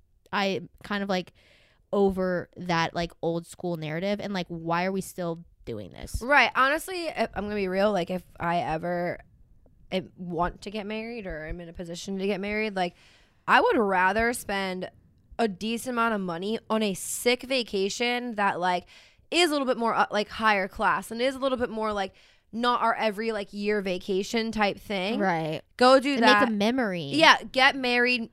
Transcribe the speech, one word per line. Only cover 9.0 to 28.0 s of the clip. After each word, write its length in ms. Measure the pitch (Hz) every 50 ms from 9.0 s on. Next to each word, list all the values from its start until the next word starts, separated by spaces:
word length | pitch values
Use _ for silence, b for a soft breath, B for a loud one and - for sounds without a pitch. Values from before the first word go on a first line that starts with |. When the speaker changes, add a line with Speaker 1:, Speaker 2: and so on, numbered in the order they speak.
| 175 170 131 - - _ _ - - _ - - - - _ _ - -
Speaker 2:
eh, 120 | 190 190 - - -
want 460 | - 185 175 170 156 175 170 175 - -
to 80 | 208
get 160 | 202 220 196
married 400 | 208 214 220 220 233 240 240 190
or 180 | 185 165 151 156
I'm 140 | 160 170 175
in 80 | 175 165
a 40 | 170
position 460 | - 180 165 175 170 - 202 196 190
to 80 | 190
get 140 | 202 202 180
married, 360 | 196 208 208 214 220 214 196
like, 180 | 190 180 180 - b b b b b b b b b b -
I 120 | 202 254
would 160 | 381 494 415
rather 560 | 269 208 196 190 180 185 185 196 220 226 240 247
spend 580 | - - - 196 196 196 190 185 185 180 - - - _ _ _ _ _ - - -
a 100 | 233 214
decent 460 | 185 - 202 226 233 226 - 254 240
amount 200 | 233 226 233 220
of 60 | 202
money 380 | 190 180 165 165 190 208 226 226 - -
on 120 | 220 220 220
a 120 | 202 185
sick 480 | - - - - - - 240 247 247 -
vacation 920 | 247 269 254 226 - - 196 190 202 - - 240 240 240 247 247 247 220
that, 220 | 208 202 196 - 165
like, 260 | 175 185 180 180 - B B B B B B B B -
is 200 | 180 180 - 311
a 20 | 196
little 140 | - 269
bit 100 | 254 240 226
more, 160 | 233 226 156
uh, 120 | 160 208 -
like, 180 | - 208 208 -
higher 400 | - - 226 220 208 196 185 196
class 420 | - - 214 185 156 180 190 -
and 100 | 226 233
is 140 | 247 269 262
a 40 | 254
little 200 | 277 269 262 226
bit 120 | 247 208
more, 220 | 220 220 220 214 208
like, 200 | 202 190 196 - b b b b b b b -
not 280 | 226 240 247 247 - 220
our 120 | 226 -
every, 380 | - 214 220 190 202 226 226 220
like, 200 | 202 208 - -
year 280 | 202 202 208 214 208 190
vacation 680 | 196 180 190 - - 190 185 208 - - 226 220 226 214
type 260 | 220 208 196 - 196
thing. 400 | - - 202 190 180 202 233 202
Speaker 1:
Right. 420 | 196 190 170 160 160 156 160 - - _ _ -
Speaker 2:
Go 220 | 247 254 262 277
do 140 | 240 285 277
Speaker 1:
And 80 | 220 240
Speaker 2:
that. 180 | 214 208 208
Speaker 1:
make 80 | 226 233
a 40 | 220
memory. 580 | 202 202 226 254 269 240 202 180 175 147 139 147
Speaker 2:
Yeah. 220 | 302 320 294 247 - - 202
Get 260 | - 254 262 277 277
married 540 | 269 254 247 240 247